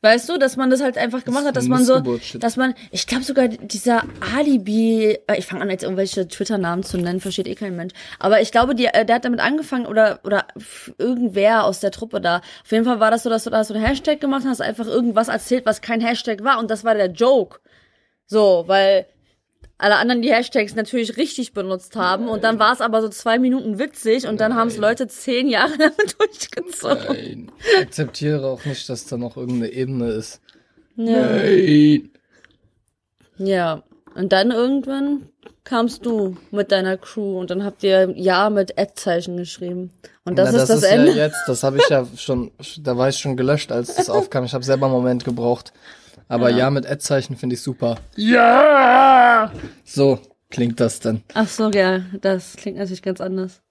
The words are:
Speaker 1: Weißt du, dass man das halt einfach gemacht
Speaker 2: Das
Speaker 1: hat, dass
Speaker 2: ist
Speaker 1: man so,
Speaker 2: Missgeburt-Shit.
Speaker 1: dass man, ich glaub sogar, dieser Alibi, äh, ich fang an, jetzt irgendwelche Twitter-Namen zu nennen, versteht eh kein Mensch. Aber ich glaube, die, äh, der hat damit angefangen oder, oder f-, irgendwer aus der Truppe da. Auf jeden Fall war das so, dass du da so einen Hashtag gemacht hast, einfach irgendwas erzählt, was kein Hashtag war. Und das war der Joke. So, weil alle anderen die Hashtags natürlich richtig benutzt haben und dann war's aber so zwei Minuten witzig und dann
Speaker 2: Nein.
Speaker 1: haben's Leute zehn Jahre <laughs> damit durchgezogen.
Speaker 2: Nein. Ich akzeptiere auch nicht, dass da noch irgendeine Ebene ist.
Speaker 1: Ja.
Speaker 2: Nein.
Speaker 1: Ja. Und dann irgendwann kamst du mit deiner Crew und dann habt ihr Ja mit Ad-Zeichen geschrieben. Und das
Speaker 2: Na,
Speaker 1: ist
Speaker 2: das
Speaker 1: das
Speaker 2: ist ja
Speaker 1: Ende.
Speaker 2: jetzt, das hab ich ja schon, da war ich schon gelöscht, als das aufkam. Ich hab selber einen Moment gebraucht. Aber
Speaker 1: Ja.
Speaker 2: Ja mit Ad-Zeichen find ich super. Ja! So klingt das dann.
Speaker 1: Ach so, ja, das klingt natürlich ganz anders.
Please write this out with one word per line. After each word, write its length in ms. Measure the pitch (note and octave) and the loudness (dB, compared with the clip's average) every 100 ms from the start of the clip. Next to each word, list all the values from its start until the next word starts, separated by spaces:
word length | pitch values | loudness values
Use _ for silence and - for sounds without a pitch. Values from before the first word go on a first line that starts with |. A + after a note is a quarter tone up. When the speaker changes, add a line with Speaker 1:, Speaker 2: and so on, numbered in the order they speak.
Speaker 1:
Weißt 280 | A3 A#3 A#3 | 6 4 2
du, 80 | E4+ | 0
dass 180 | C4+ B3+ | 0 0
man 140 | C4 | 2
das 120 | B3+ | 2
halt 160 | C#4 B3 | 0 -2
einfach 280 | A#3+ B3+ B3 | -4 -4 -4
gemacht 160 | B3+ | -2
Speaker 2:
Das 60 | C#4+ | 0
Speaker 1:
hat, 60 | C4 | -2
dass 60 | B3 | 0
Speaker 2:
ist 40 | |
Speaker 1:
man 140 | B3+ | 2
so, 120 | B3 C4 | 4 4
Speaker 2:
Missgeburt-Shit. 460 | C3 A#2 - A#2+ | 2 -4 -6 -6
Speaker 1:
dass 140 | A#3 A3+ | -4 -2
man, 180 | B3+ B3 - | -2 -4 -10
ich 140 | F#3 - | -10 -6
glaub 160 | B3 | -6
sogar, 260 | C4 C4+ B3+ | -2 0 0
dieser 540 | A3 G3+ G#3 A#3+ A3+ - - - | -2 -10 -6 0 0 -2 -10 -6
Alibi, 840 | B3 D4+ C4 F#3+ G#3+ A3+ A3+ G#3+ G#3+ - | -2 2 2 2 0 2 2 2 0 -2
äh, 100 | G#3 | -4
ich 80 | - | -2
fang 160 | F#3+ | -6
an, 80 | G3 | -6
jetzt 140 | F#3 | -6
irgendwelche 420 | - F#3 G3 - F3+ | -6 -4 -4 -4 -6
Twitter-Namen 580 | - G3+ G#3+ E3+ F3 | -6 -4 -2 -2 -4
zu 140 | F#3+ F3+ | -4 -4
nennen, 220 | F3 F3+ | -4 -4
versteht 300 | F#3+ F#3 F#3 | -6 -6 -8
eh 60 | G3+ | -8
kein 200 | G#3 F3 | -10 -10
Mensch. 160 | F3 - - - | -12 -14 -20 -6
Aber 220 | - G#3+ | 2 2
ich 140 | A3 | 4
glaube, 220 | A#3 B3 B3 | 2 2 2
die, 100 | A#3 | 0
äh, 180 | - | 0
der 120 | A3 A#3 | 2 0
hat 80 | B3 | 0
damit 160 | A#3+ | -2
angefangen 440 | - D4 D4+ C4 A#3+ | 0 -2 -4 -6 -2
oder, 360 | G#3+ G#3+ - | 2 2 2
oder 220 | - G3 - - | -2 -4 -4 -12
f-, 380 | - - - - | -20 -20 -20 -6
irgendwer 680 | A3+ B3 A#3+ F#3+ G3+ A3+ G#3 | -4 -2 -2 2 4 4 2
aus 160 | F#3+ | 0
der 100 | G3+ | -6
Truppe 300 | - A3+ G#3+ | -6 -8 -4
da. 160 | F3+ F3 - - | -2 -2 -4 -20
Auf 80 | _ | _
jeden 140 | A3 A#3 | 0 0
Fall 160 | A#3+ | 2
war 100 | A3 | 2
das 120 | A3+ | 2
so, 60 | B3 | 0
dass 140 | A3+ | -4
du 60 | A3+ | -2
da 120 | A3+ A3 | -2 -2
so 80 | |
einen 100 | G#3+ | -2
Hashtag 380 | A3 C#4 D4+ D4+ | -2 -2 -2 -2
gemacht 240 | D4 C4+ C4 | -2 -2 -2
hast, 140 | B3+ | -4
einfach 260 | - G#3+ A3 | -4 -6 -4
irgendwas 400 | - A#3+ G#3+ A#3 | -2 0 0 -2
erzählt, 380 | A3+ - B3+ B3+ | -4 -2 -2 -2
was 160 | G#3+ | -4
kein 180 | - A3+ | -4 -4
Hashtag 460 | A#3 A#3 - G#3 A3 | -2 -4 -4 -6 -2
war. 140 | C4 | -2
Und 120 | A3+ | -2
das 140 | G#3+ A3 | -4 -2
war 80 | G#3+ | 0
der 160 | F#3+ | 0
Joke. 480 | E3 A#3 C4+ F#3 - _ _ _ _ _ _ _ | 0 2 2 0 -8 _ _ _ _ _ _ _
So, 380 | G#3+ G#3 F3+ E3+ | 2 4 4 2
weil 380 | G3 G3 F#3+ F#3 _ _ _ _ _ - _ | 2 4 2 0 _ _ _ _ _ -20 _
alle 140 | G3+ G#3 | 0 2
anderen 260 | A3+ B3 | 2 0
die 120 | A#3 | 2
Hashtags 420 | A#3 A#3+ C4 G#3 A3 | 2 2 -2 -2 -4
natürlich 400 | G#3+ B3+ A3+ F#3+ | -4 -4 -4 -4
richtig 380 | D4 - A#3+ | -6 -4 -8
benutzt 420 | - F#3+ F#3 - - | -8 -6 -6 -8 -4
haben 320 | F3+ F#3+ A#3 | -2 -2 -2
und 160 | A3 | -2
dann 160 | A3+ A3+ | 0 2
war's 220 | G#3+ B3 | 2 2
aber 200 | A#3 A3 | 0 0
so 60 | A3 | -2
zwei 320 | G3 - A3+ | -4 -2 2
Minuten 400 | B3+ C4 A3+ G3+ | 2 0 -2 -6
witzig 480 | C#4+ - A3 A#3 B3+ | -6 -6 0 0 0
und 140 | G#3+ | -2
dann 80 | A3 | 0
Speaker 2:
Nein. 80 | A#3+ | 0
Speaker 1:
haben's 160 | A#3 A3 | 0 0
Leute 300 | G#3 A#3 B3+ | 0 0 -4
zehn 400 | - - B3 C4+ | -8 -4 0 2
Jahre 240 | A3 D#4+ | 2 0
<laughs> 80 | D4+ | 2
damit 380 | D4+ D4+ G#4 - | 0 2 -4 0
durchgezogen. 840 | G#4 - - - F4+ - - C#4+ - | -2 -2 -12 -10 -10 -8 -2 -2 -2
Speaker 2:
Nein. 440 | - - - - _ - G4+ | -6 -6 -14 -18 _ 2 2
Ich 40 | |
akzeptiere 640 | - - C#3 - D3 D3+ C3+ | 2 -4 -6 -4 -4 -2 -4
auch 160 | B2+ D3 | -6 -8
nicht, 240 | C3+ - | -10 -10
dass 160 | B2 - | -12 -10
da 100 | B2 | -8
noch 220 | A#2+ A#2+ | -8 -10
irgendeine 340 | B2+ B2 A2+ | -6 -4 -4
Ebene 380 | B2 B2+ C3 A#2 | -4 -4 -4 -4
ist. 320 | A2 A2 - _ _ _ _ _ - | -4 -8 -16 _ _ _ _ _ -6
Speaker 1:
Ja. 300 | A3+ A#3 A#3+ | 0 2 2
Speaker 2:
Nein. 840 | G#3+ G3+ F#3+ F3+ D3 D3+ D3 - _ _ _ _ _ _ _ _ _ _ _ _ _ | 2 4 4 6 6 6 4 0 _ _ _ _ _ _ _ _ _ _ _ _ _
Speaker 1:
Ja. 460 | F#3+ F#3+ E3+ D#3 - _ _ - | -2 0 0 -4 -10 _ _ -8
Und 180 | F#3 | 2
dann 180 | F#3+ G#3+ | 4 4
irgendwann 760 | A#3 B3 C#4 C4+ C#4 C#4 C#4+ - _ - _ | 2 0 0 -2 -4 -2 -4 -6 _ -20 _
kamst 420 | - B3 A#3 A#3 A#3+ | -4 0 0 -2 -4
du 300 | A3+ G3 F3+ _ | -2 -2 -4 _
mit 220 | G#3 G3+ | -4 0
deiner 240 | G3 F#3+ F#3+ | 2 0 -4
Crew 420 | - - G3+ F#3 | -6 -8 -6 -6
und 100 | F3+ | -4
dann 140 | F3+ | -4
habt 180 | G3+ G3 | -6 -2
ihr 300 | G3+ F#3+ F#3 - | 2 4 4 0
Ja 320 | F3+ F3+ G#3 | 0 2 2
mit 280 | G#3 F#3 - | 2 -2 -2
Ad-Zeichen 600 | G3 - - E3+ F3+ F3 | -4 -4 -2 -2 -2 -8
geschrieben. 540 | F3 - F3+ F3+ F3+ _ - _ - | -10 -10 -8 -8 -10 _ -20 _ -6
Und 120 | - | 2
das 140 | C3 | 4
Speaker 2:
Na, 60 | - | 4
Speaker 1:
ist 120 | C3 | 4
Speaker 2:
das 120 | D3+ | 4
Speaker 1:
das 20 | |
Speaker 2:
ist 80 | F#3 | 6
ja 60 | G#3+ C4+ | 6 6
Speaker 1:
Ende. 60 | |
Speaker 2:
jetzt, 240 | - D3+ D3+ - | 4 0 -2 -4
das 160 | B2+ | -2
hab 120 | C3+ C3+ | -2 2
ich 120 | B4+ | 4
ja 160 | C#3+ B2+ B2 | 4 0 -10
schon, 340 | - B2+ A#2+ _ C#3+ - | -6 -4 -4 _ -20 -12
da 160 | C#3+ B2 | -6 0
war 100 | C3 | 0
ich 100 | C3+ | 0
schon 200 | D3 B2+ | -4 -2
gelöscht, 340 | B2+ D3 - | 0 0 -2
als 240 | A#2+ B2 - | -4 -4 -4
das 140 | F#4 | -2
aufkam. 340 | - F#4+ C3+ | 0 -2 -4
Ich 100 | B2 | -4
hab 120 | C3+ B2 | -6 -2
selber 220 | C3 C3+ | 0 2
einen 80 | B2+ | 0
Moment 280 | B2+ B2 | 0 -2
gebraucht. 480 | B2 A#2+ A#2 A#2+ - _ - - _ _ _ | -4 -4 -2 -2 -6 _ -20 -20 _ _ _
Aber 200 | A#2+ B2 | 0 2
Speaker 1:
Ja. 60 | A#2+ | 4
Speaker 2:
Ja 120 | B2+ | 2
mit 160 | C#3 B2 | 0 -4
Ad-Zeichen 520 | C#3+ - C#3+ C3 B2+ | -8 -2 -2 -2 -8
find 140 | B2+ | -6
ich 80 | B2 | -6
super. 340 | - B2+ A#2+ A#2 - - | -6 -4 -4 -4 -10 -4
Ja! 1400 | G#3+ A#3+ A#3 B3 D4+ C#4+ B3+ B3+ C4+ C4 A#3+ A#3 A3 - - - | 2 4 6 6 6 6 6 6 8 8 6 6 2 -6 -16 -18
So 360 | _ - C#3 C3 - _ _ | _ 2 2 2 -4 _ _
klingt 280 | - A#2+ A#2 | -2 -2 0
das 200 | A#2 - | -2 -2
dann. 240 | - A2+ - | -4 -4 -6
Speaker 1:
Ach 140 | - A3 | -4 -4
so, 240 | - A3 | 0 0
ja, 300 | G3+ F#3 F#3 F#3 F#3+ | 2 2 0 -4 -4
das 340 | F#3+ F#3+ - - | -2 -2 -6 -14
klingt 220 | - F#3+ | -12 -8
natürlich 240 | G3+ F3+ | -8 -8
ganz 180 | - F#3 | -8 -8
anders. 420 | F#3 F#3+ F#3 _ _ | -6 -6 -8 _ _